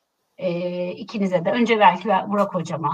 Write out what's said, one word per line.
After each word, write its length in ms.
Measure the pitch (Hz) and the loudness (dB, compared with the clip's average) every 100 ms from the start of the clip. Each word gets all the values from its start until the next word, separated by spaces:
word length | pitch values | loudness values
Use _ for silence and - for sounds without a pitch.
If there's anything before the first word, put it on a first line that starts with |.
| _ _ _ - | _ _ _ -8
E, 500 | 180 175 180 180 180 | -4 -4 -4 -4 -6
ikinize 540 | - 214 226 196 180 | -8 -8 -4 0 0
de. 60 | 175 | 0
Önce 300 | 240 226 220 | 0 2 6
belki 280 | 202 185 220 | 6 4 2
ben 220 | 190 202 | 0 2
Burak 220 | 202 196 | 0 0
hocama, 360 | 180 156 151 143 | -2 -6 -4 -4